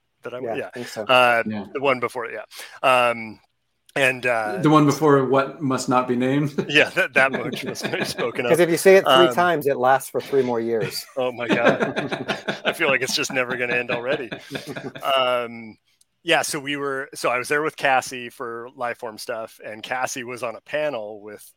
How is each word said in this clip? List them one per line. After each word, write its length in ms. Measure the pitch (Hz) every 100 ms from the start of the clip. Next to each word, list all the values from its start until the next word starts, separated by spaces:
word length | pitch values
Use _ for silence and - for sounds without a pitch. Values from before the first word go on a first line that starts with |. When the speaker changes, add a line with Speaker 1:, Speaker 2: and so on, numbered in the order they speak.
| _ _
Speaker 1:
that 100 | 127
I 60 | 123
went? 180 | 123 110
Speaker 2:
Yeah, 60 |
Speaker 1:
Yeah. 40 | 98
Speaker 2:
I 40 |
think 160 | 127 120
so. 160 | -
Speaker 1:
Uh, 400 | 107 123 123 117 110
Speaker 3:
Yeah. 200 | 107 98
Speaker 1:
the 80 | 143
one 180 | 139 127
before, 280 | 117 127 113
yeah. 140 | 117 - - - -
Um, 580 | 123 127 120 117 110 101 _ _ _ _ _ -
and, 300 | 135 127 123
uh, 320 | 117 107 -
Speaker 3:
The 80 | 151
one 160 | 156 147
before 360 | 147 156 139 131
what 360 | 135 139 -
must 260 | 135 127 -
not 200 | 127 127
be 80 | 123
named? 500 | 127 143 147 - 143
<laughs> 40 |
Speaker 1:
Yeah, 200 | 147 127
that, 220 | 170 180
that 180 | 139 135
much 320 | 135 117 123
must 280 | - - -
be 120 | - -
spoken 400 | - 131 - 123
of. 40 |
Speaker 2:
'Cause 100 | 160
if 100 | 170
you 80 | 165
say 180 | 196 190
it 80 |
three 240 | 190 131 131
Speaker 1:
Um, 80 | 123
Speaker 2:
times, 320 | 180 160 143
it 100 | 123
lasts 320 | 127 135 -
for 100 | 127
three 220 | - 139
more 180 | 123 117
years. 460 | 113 113 95 - -
Speaker 1:
<laughs> 40 | -
Oh 140 | 127
my 160 | 117 120
God. 460 | 120 165 - 226 - 143 - - - - -
<laughs> 40 | -
I 80 |
feel 140 | 143 160
like 140 | 127
it's 140 | 127 -
just 160 | 135
never 240 | 135 123 123
gonna 200 | 123 120
end 160 | 123
already. 380 | 120 120 151 117 147
Speaker 2:
<laughs> 800 | - 135 - 135 139 - 139 135
Speaker 1:
Um, 640 | 127 123 117 117 110 98 _ _ _ _
yeah, 180 | 165 156
so 180 | 127 160
we 180 | 139 147
were, 320 | 139 135 139
so 160 | - 156
I 80 | 120
was 120 | 120
there 120 | 147
with 140 | 151 -
Cassie 540 | 143 131 - 127 120
for 400 | - 120 117 120 139
Lifeform 420 | 120 113 120 104
stuff, 400 | - 113 110 -
and 200 | - 110
Cassie 400 | - 127 127 135
was 180 | 120 123
on 140 | 120 107
a 60 |
panel 600 | - 147 151 127 107 107
with 220 | 104 104 -